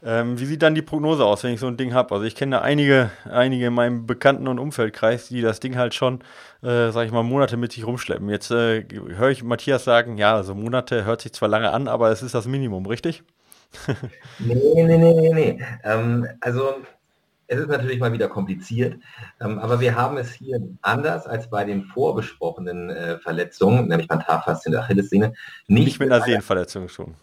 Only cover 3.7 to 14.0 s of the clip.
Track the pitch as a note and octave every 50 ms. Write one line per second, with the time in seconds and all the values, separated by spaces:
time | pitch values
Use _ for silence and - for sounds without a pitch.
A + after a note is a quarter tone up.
3.7 | A#2+ B2 A#2+ A#2+ A#2+ A#2+ A#2 A2+ B2 A#2+ - C#3 C#3 - - C3+ B2+ A#2+ C3 D3+
4.7 | D3 - A#2+ A2 G#2+ - - A2 A#2+ A#2+ - - A#2+ B2 A#2 A2+ G#2+ - - C3
5.7 | B2+ B2 B2 A#2+ - - - B2+ B2+ B2 - - - - - - - _ - B2+
6.7 | A#2+ A#2+ A#2+ A2+ A2 A#2 A#2 A2+ A#2 A#2+ A2+ A#2 B2 C#3 C#3 B2 B2 A#2 A#2+ A#2
7.7 | - - A2 A2 A#2+ B2 - - - - F#2+ G2+ G#2 G2+ - - A#2+ A#2 A#2 A#2
8.7 | A2+ A2 G#2+ - - G#2 F#2+ - F2 G2 A#2 C3+ C#3 C3 B2 A#2 A#2+ A#2 - -
9.7 | C#3 B2+ - - A#2+ A#2 A#2 A#2+ A#2 G#2 G#2 G#2 A2 A2 F#2+ F#2+ G2 G2+ G#2 A2+
10.7 | A#2+ B2+ B2 - - A#2+ G2+ G2+ A#2 A2+ - A2+ - - - G#2+ G#2 G#2+ A2+ G2+
11.7 | D2 A#2 C#3 B2 A2+ A#2 A#2 A2 A2 G#2 C3 B2+ - B2+ G2+ A#2 C3 C#3 C3+ B2
12.7 | G2+ F#2 F#2 G2 A2+ A#2+ - F3 D#3+ - _ _ _ _ _ _ - _ _ _
13.7 | _ - - - C3+ -